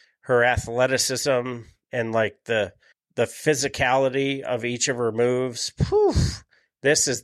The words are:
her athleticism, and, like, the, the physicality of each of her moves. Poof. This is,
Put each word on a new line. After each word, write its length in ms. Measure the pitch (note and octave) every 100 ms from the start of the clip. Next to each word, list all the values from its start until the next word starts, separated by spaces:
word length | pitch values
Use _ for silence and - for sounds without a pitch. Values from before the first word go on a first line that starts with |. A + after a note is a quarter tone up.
| _ _
her 200 | - B2
athleticism, 1160 | A#2+ A#2 - A#2+ B2+ C3 - B2+ C#3+ B2+ B2 A#2+ A2 _ _
and, 200 | B2 A2+
like, 320 | A2+ G#2+ -
the, 300 | - A2+ F#2+ - _ _ _ -
the 80 |
physicality 1160 | A#2 - D#3 C#3+ C3+ - C3 C3 C3+ C3 C#3 C#3
of 220 | - B2 A#2+
each 240 | A#2+ D3
of 80 | B2
her 160 | A#2
moves. 580 | A2 A#2+ B2+ B2+ A#2+ -
Poof. 720 | - - G4+ G4+ - - - - _ _ _
This 240 | C3+ D3+ -
is, 160 | A#2+